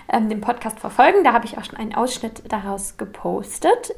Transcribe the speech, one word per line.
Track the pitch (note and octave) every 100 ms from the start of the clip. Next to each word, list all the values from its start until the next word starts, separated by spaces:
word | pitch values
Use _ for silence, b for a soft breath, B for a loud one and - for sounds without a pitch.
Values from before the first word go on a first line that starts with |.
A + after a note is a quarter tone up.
| -
ähm, | - A3
den | G#3+
Podcast | G#3 A#3+ A3+ -
verfolgen, | - - C#4+ G4
da | C#4+
habe | A#3
ich | A3 -
auch |
schon | - -
einen | G#3+
Ausschnitt | - B3+ - A3+ A3+ -
daraus | G#3 G3 G3 - -
gepostet | G#3+ - - F#3+ G3+ - E4 A#4+ -